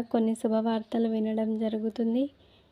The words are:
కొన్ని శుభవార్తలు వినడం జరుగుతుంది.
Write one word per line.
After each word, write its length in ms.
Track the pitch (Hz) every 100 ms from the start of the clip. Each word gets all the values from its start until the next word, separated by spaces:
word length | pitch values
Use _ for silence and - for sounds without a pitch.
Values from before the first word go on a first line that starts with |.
| 233
కొన్ని 240 | 233 220 226
శుభవార్తలు 720 | 226 220 226 226 220 233 226
వినడం 420 | 220 220 220 220 220
జరుగుతుంది. 680 | 220 220 220 214 226 233 277 - - - _